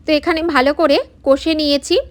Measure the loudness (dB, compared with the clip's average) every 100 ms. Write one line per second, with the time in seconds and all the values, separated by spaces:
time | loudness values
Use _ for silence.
0 | 0 -2 0 -2 0 2 0 2 2 2
1 | -2 _ 0 0 0 -2 0 -2 0 -2
2 | -2